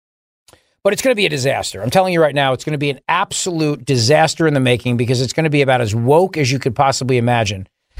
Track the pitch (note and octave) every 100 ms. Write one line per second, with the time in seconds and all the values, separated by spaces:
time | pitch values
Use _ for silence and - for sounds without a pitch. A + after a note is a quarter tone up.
0 | _ _ _ _ _ - _ _ G3 G#3
1 | C4 A3 F3+ D3 C3 A2+ F#2+ F#2+ A2 F#3
2 | F#3 E3+ D3+ C#3 C3+ B2+ - D3+ C#3+ B2+
3 | - F3 G3+ - F#3+ E3 D3+ D3 B2+ B2+
4 | A2+ D3+ D#3+ - D#3+ C#3+ B2+ B2 B2 A#2+
5 | A#2+ B2 C3 - D#3+ D3 C3+ B2+ A2+ A2+
6 | A#2 D3+ F#3+ D#3 B2+ C3+ C3+ A#2 C#3 -
7 | B2+ B2+ A#2 A#2+ G2+ G2 F#2+ _ _ -